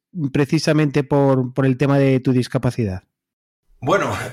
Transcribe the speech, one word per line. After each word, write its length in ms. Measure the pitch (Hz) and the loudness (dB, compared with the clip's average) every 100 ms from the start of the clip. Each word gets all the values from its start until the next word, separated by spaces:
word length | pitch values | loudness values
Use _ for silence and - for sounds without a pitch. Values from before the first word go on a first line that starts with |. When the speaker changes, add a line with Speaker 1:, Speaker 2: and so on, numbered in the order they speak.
| _ 185 139 | _ -8 -4
Speaker 1:
precisamente 720 | 147 143 165 165 151 151 139 | -2 0 0 0 0 0 0
por, 500 | 135 143 139 131 123 | 0 2 2 2 0
por 120 | 135 135 | 0 0
el 120 | 127 | 2
tema 200 | 139 143 | 2 2
de 220 | 135 131 | 2 2
tu 120 | 131 | 2
discapacidad. 720 | 127 120 131 127 120 107 92 - _ _ _ _ _ _ _ | 0 0 -2 -2 -2 -4 -6 -12 _ _ _ _ _ _ _
Speaker 2:
Bueno, 360 | 127 190 139 101 - | -2 0 0 -6 -4